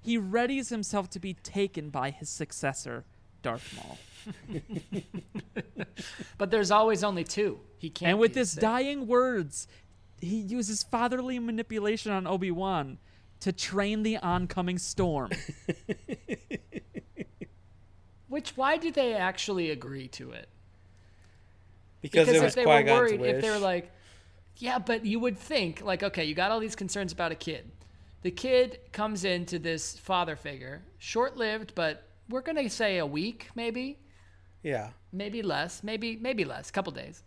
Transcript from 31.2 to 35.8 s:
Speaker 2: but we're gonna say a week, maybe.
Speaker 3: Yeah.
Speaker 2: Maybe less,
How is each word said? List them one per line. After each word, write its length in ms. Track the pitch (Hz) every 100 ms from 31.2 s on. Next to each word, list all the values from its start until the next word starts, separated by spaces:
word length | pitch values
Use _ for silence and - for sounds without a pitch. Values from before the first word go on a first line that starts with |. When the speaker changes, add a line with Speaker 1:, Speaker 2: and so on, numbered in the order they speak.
| 262 262 226 220 214
Speaker 2:
but 300 | - 160 151 - - -
we're 120 | 247
gonna 280 | 262 311 254
say 280 | - 214 185
a 80 | 151
week, 440 | 147 196 233 - 233
maybe. 440 | 233 233 262 285 - - - - - -
Speaker 3:
Yeah. 260 | 156 127 107 - -
Speaker 2:
Maybe 280 | 185 208 226
less, 420 | 208 143 165 -